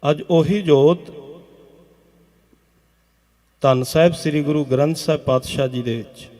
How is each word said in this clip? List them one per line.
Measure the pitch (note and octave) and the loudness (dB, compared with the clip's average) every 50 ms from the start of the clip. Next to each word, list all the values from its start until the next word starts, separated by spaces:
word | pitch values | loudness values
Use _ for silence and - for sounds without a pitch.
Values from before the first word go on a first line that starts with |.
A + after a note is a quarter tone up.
| - C#3+ | 0 -2
ਅੱਜ | D3+ D3+ - - | -2 -2 -2 0
ਉਹੀ | F3 E3 D#3 D#3 G3 G#3 G3 | 2 2 2 2 0 -2 2
ਜੋਤ | E3 D3 C3+ C#3 D3+ F3 F3 - - - - - - - - - _ _ _ - - _ _ - _ _ _ _ _ _ _ _ _ _ _ _ _ _ _ _ _ _ _ _ _ _ _ _ _ _ _ _ _ _ _ _ _ _ _ | 2 4 6 6 4 4 2 -4 -18 -20 -20 -20 -20 -20 -20 -20 _ _ _ -20 -20 _ _ -20 _ _ _ _ _ _ _ _ _ _ _ _ _ _ _ _ _ _ _ _ _ _ _ _ _ _ _ _ _ _ _ _ _ _ _
ਧੰਨ | - C#3 C3 B2+ B2+ | 0 0 2 2 0
ਸਾਹਿਬ | - - D#3+ D#3+ F3 E3+ | -2 2 2 4 4 2
ਸ੍ਰੀ | E3+ - E3 D3 D3+ C#3+ | 0 -6 -4 -2 -2 -2
ਗੁਰੂ | C#3+ D3+ D3+ D3 | 0 -2 -2 -2
ਗ੍ਰੰਥ | C3 C3 B2+ C#3+ D3+ E3 | -2 0 0 0 0 -2
ਸਾਹਿਬ | D#3 - - D#3 D3 | -4 -2 -4 -4 -4
ਪਾਤਸ਼ਾਹ | - - C3 C3 B2+ - - - C#3 C3 | -2 -2 -2 -2 -2 -4 -6 -4 -4 -4
ਜੀ | B2+ B2+ A#2+ | -4 -6 -6
ਦੇ | A#2+ A2+ | -4 -6
ਵਿੱਚ | A#2 G#2+ - - - - - - A#2 | -6 -8 -12 -18 -20 -20 -20 -20 -20